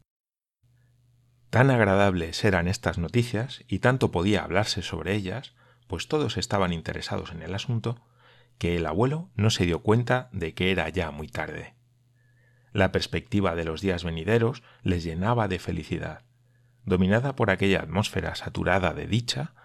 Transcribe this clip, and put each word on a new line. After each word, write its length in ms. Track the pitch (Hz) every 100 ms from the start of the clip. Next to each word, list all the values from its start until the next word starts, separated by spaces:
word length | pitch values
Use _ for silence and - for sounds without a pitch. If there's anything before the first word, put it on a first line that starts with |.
| _ _ _ _ _ _ _ _ _ _ _ _ _ _ -
Tan 200 | 107 135
agradables 720 | 123 101 98 101 92 82 -
eran 240 | 110 92 87
estas 280 | - - 82
noticias, 680 | 85 123 120 104 131 - -
y 140 | 95
tanto 300 | 123 131 107
podía 340 | 87 95 95
hablarse 380 | 78 90 107 -
sobre 320 | - 82 80
ellas, 400 | 104 92 113 - _ _ _ -
pues 200 | 85 -
todos 300 | 156 127 107
estaban 360 | - 101 90
interesados 600 | 85 80 80 - 95 82
en 100 | 82
el 120 | 80
asunto, 460 | 98 - 117 113 113 _ _ _ - _ -
que 180 | 85 87
el 100 | 80
abuelo 440 | 85 127 156 175
no 160 | - 107
se 140 | -
dio 160 | 90 80
cuenta 480 | - 117 120 127 -
de 220 | - 82
que 160 | - 92
era 180 | 90 80
ya 200 | 87 80
muy 180 | 73 76
tarde. 460 | 85 76 78 - _ _ _ _ _ _ _ _ _ _
La 200 | 104 95
perspectiva 640 | 95 - 87 - 101 95 85
de 80 |
los 160 | 82 78
días 240 | 98 85
venideros 580 | 87 80 82 113 113 - - _
les 200 | - 87
llenaba 460 | 82 82 101 120 101
de 100 | 92
felicidad. 640 | - 85 78 80 80 76 _ _ _ _ _ _
Dominada 500 | - 92 92 110 135
por 160 | 127 110
aquella 300 | 92 98 87
atmósfera 560 | 78 87 107 - 82 -
saturada 580 | - - 87 95 90
de 140 | 76 80
dicha, 460 | 107 120 - 156 -